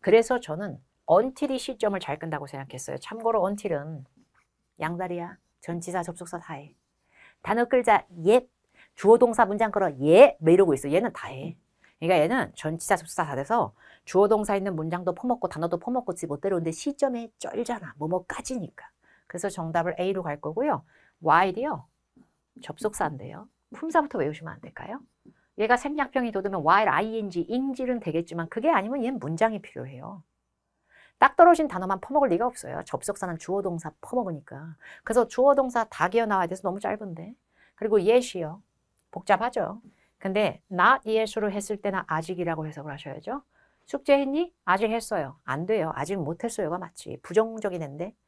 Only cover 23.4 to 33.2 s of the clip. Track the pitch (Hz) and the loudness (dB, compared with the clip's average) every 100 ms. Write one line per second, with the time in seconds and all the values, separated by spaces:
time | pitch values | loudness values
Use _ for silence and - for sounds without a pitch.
23.4 | 233 _ _ - 320 320 294 208 147 151 | -20 _ _ -12 0 0 0 -2 -2 -4
24.4 | 160 - 156 - - 254 _ _ - _ | -12 -14 -18 -16 -14 -14 _ _ -20 _
25.4 | _ - 220 240 285 294 269 262 240 202 | _ -4 4 4 2 -2 -2 0 -2 -2
26.4 | 190 185 151 196 208 143 220 226 202 170 | -2 0 4 6 6 2 0 -4 -4 -4
27.4 | 170 240 269 262 254 240 175 160 170 170 | -2 -2 -2 -4 -4 -2 -2 -2 -4 -6
28.4 | 165 226 285 262 202 277 233 254 143 165 | -6 -2 2 2 0 -4 -4 -6 -6 0
29.4 | 220 214 208 - 127 131 - 190 _ _ | 0 -2 -12 -14 -14 -14 -16 -16 _ _
30.4 | _ _ _ _ _ _ _ _ 277 - | _ _ _ _ _ _ _ _ 2 8
31.4 | 349 330 311 180 185 190 - 285 269 175 | 8 8 4 -2 -4 -4 0 2 4 2
32.4 | 240 240 143 131 - 127 - 202 | 0 -4 -10 -10 -8 -6 -6 -6